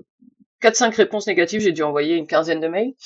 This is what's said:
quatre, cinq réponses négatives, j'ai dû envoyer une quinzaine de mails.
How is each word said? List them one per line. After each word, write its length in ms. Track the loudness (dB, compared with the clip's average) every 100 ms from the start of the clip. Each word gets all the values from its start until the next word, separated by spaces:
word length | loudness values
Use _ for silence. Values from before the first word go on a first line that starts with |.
| -4 _ _ _ _ _
quatre, 160 | 2 2
cinq 180 | 2 2
réponses 320 | 0 0 -2
négatives, 320 | 0 0 0
j'ai 140 | -2
dû 100 | 0
envoyer 320 | 0 0 0 -2
une 120 | 0
quinzaine 340 | 0 0 -2
de 60 | -2
mails. 260 | -2 -4 -6